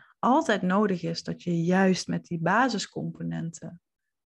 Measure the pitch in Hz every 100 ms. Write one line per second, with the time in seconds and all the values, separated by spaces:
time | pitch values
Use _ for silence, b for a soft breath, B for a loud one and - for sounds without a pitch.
0 | b b 226 285 320 202 185 196 208 180
1 | 165 165 - 165 - 170 165 185 190 185
2 | - 170 - 170 165 208 262 214 - -
3 | 165 165 170 165 165 - 165 175 _ _
4 | _ _